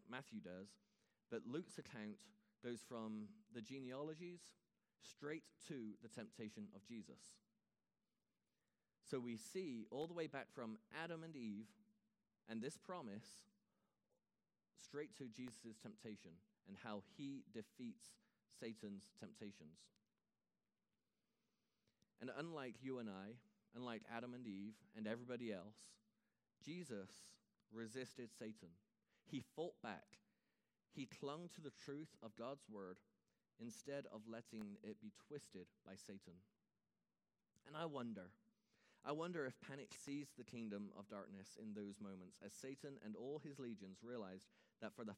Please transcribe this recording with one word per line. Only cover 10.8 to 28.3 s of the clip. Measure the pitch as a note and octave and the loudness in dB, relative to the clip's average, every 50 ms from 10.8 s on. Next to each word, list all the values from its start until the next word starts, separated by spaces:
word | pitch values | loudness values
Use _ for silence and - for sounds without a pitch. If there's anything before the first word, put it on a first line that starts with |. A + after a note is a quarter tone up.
| - - - D3+ | -6 -4 0 0
Adam | E3 E3 E3+ D#3+ D#3+ | 2 2 2 0 0
and | E3 D#3+ | -2 -2
Eve | C#3 A#2+ A2 G2+ G#2 A2+ G#2+ - - - - - _ _ _ _ _ _ _ _ _ _ - | 0 2 2 2 2 0 -4 -10 -18 -20 -20 -20 _ _ _ _ _ _ _ _ _ _ 0
and | A2+ A2+ | 2 4
this | G#2+ D3 - | 4 4 2
promise | - - - F3+ F3+ C#3 A2 G2 A2 - - - - - - _ _ _ _ _ _ _ _ _ _ _ _ - _ _ _ _ _ _ _ _ _ _ _ _ - - | 0 0 0 2 2 2 2 0 0 -2 -6 -12 -12 -14 -16 _ _ _ _ _ _ _ _ _ _ _ _ -20 _ _ _ _ _ _ _ _ _ _ _ _ -16 -12
straight | - - C#3+ D#3 D#3 - | 0 2 2 2 2 0
to | - C#3 | -2 -2
Jesus' | B2 A2 B2+ B2+ B2 G#2+ - - A#2 A2 - | -2 0 0 0 0 -2 -2 -4 -6 -6 -4
temptation | - A#2 G#2+ - - A#2 G#2+ G2 - F2+ E2 F2 - - _ _ _ | -6 -6 -6 -4 -2 -2 -2 -2 -6 -10 -12 -12 -16 -20 _ _ _
and | F#2+ G2 G#2 - | -8 -8 -2 2
how | A#2 G#2 G2+ G2 - - | 2 2 2 0 -2 -2
he | - C#3+ C#3 C#3 C3+ - - G#2+ | 0 0 2 2 0 -4 -2 -2
defeats | A2+ G#2+ - - - B2+ A#2 G#2+ - - - - - - - _ _ _ _ - - | -4 -4 -4 -4 -2 0 0 0 -2 -10 -14 -14 -16 -20 -20 _ _ _ _ -6 0
Satan's | B2+ A2+ A2+ A2 - G#2 G2+ G2 - - - - | 0 0 0 0 0 -2 -2 -2 -4 -8 -8 -6
temptations. | A2 F#2+ - - A2 G#2 G2 - D#2+ D2+ D#2+ - - - _ - _ _ _ _ _ _ _ _ _ _ _ _ _ _ _ _ _ _ _ _ _ _ _ _ _ _ _ _ _ _ _ _ _ _ _ _ _ - _ _ - _ _ - | -6 -6 -4 -4 -4 -4 -4 -6 -12 -14 -12 -14 -18 -20 _ -20 _ _ _ _ _ _ _ _ _ _ _ _ _ _ _ _ _ _ _ _ _ _ _ _ _ _ _ _ _ _ _ _ _ _ _ _ _ -20 _ _ -20 _ _ -4
And | - C3+ A2+ | -2 0 2
unlike | C#3 D#3 E3+ E3 D3+ C3 B2+ G#2+ A#2 | 2 2 2 2 2 0 0 -2 0
you | C3 C3 C3 B2 | 0 2 2 4
and | A#2 G#2+ | 2 2
I, | F#2+ F#2+ F#2+ G#2 A#2 A#2+ - - - _ _ _ - | 2 0 -2 -2 -4 -8 -12 -20 -20 _ _ _ -4
unlike | A#2+ B2+ B2 A#2 G#2+ - - A#2 | 0 2 2 2 0 0 2 0
Adam | A#2 A#2+ B2 B2 | 2 2 2 -2
and | B2 B2 | -2 -2
Eve | G#2+ G2 F#2+ G2+ A2 G#2+ - - - - | 0 0 0 0 -2 -4 -6 -14 -8 -2
and | A2 G#2+ | 2 6
everybody | G#2 A2+ A#2 B2 B2 B2 A#2+ A#2+ A2+ | 6 6 4 4 2 2 4 4 4
else, | G#2 F#2 E2+ G#2+ G#2 - - - - - _ _ _ _ _ _ _ _ _ _ _ _ - | 4 2 0 -4 -8 -10 -14 -14 -14 -18 _ _ _ _ _ _ _ _ _ _ _ _ -4
Jesus | C#3+ E3 F3+ F3 C#3 A#2 G2+ F#2+ G2 - - - - - - _ _ _ _ _ _ G#2+ | -2 -2 -2 0 0 0 0 0 -2 -6 -12 -12 -14 -14 -18 _ _ _ _ _ _ -2
resisted | A2+ A2+ A2 A2 C3 B2+ - - - A#2+ A2 | 0 0 2 2 0 0 0 0 -4 -4 -4